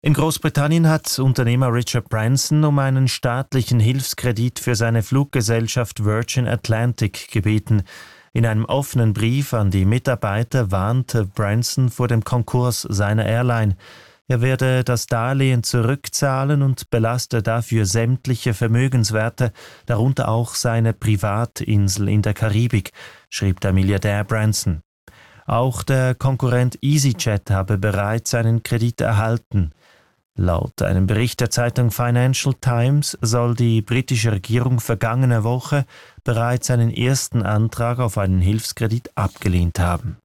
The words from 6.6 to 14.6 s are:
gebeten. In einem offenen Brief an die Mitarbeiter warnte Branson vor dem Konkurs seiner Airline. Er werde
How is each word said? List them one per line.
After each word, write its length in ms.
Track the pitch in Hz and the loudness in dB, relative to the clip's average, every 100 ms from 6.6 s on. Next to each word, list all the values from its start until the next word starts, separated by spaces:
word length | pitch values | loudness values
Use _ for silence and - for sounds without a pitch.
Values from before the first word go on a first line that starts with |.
| - 113 120 117 107 - - | -2 0 0 0 -4 -4 -6
gebeten. 540 | 110 95 107 - 107 - - - - _ | -2 0 0 2 0 0 -12 -20 -20 _
In 140 | 117 117 | -2 0
einem 180 | 107 113 | 0 0
offenen 480 | 135 139 135 110 | -2 0 0 0
Brief 400 | 101 113 131 143 | 2 0 0 0
an 160 | 120 98 | 0 2
die 160 | 95 95 | 2 2
Mitarbeiter 840 | 120 - 120 107 101 113 135 107 | 2 0 -2 -2 -2 0 0 0
warnte 540 | 95 98 123 123 120 98 | 0 0 0 0 -2 -2
Branson 640 | - 104 110 120 - 127 | -2 0 0 -2 0 0
vor 180 | - 123 | 0 0
dem 160 | 117 | 0
Konkurs 580 | - 123 113 127 123 117 | 0 -2 0 0 0 -2
seiner 440 | - 101 101 110 101 | -4 -2 0 0 0
Airline. 500 | 113 127 117 107 92 - - - _ _ | 0 0 0 0 -2 -8 -20 -20 _ _
Er 140 | 127 | 0
werde 420 | 123 131 | 0 2